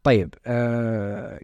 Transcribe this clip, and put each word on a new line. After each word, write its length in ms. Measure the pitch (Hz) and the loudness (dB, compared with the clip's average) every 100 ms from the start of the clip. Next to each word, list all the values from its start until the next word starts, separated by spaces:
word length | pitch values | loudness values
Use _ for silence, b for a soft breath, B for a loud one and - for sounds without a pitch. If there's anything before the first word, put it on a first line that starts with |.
طيب، 300 | 147 117 87 - - | 4 4 2 -6 -4
آه، 920 | 120 120 117 117 110 101 104 - - | -2 0 0 0 -2 -4 -6 -10 -14